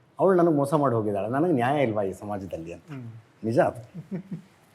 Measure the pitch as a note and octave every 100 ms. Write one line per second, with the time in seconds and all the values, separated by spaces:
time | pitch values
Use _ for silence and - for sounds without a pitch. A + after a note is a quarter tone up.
0 | _ - E3+ F#3 E3+ D3 C#3 D#3+ C#3 A#2
1 | G#2+ G2 G#2 C3 F3 C#3+ A#2+ D3 C3 G#2+
2 | G2 F#2 G#2+ G#2 F#2+ E2+ E2 E2+ - C#3
3 | A#2+ A2+ - _ A2 B2 C#3+ - - F3
4 | - F#3 - F3 - _ _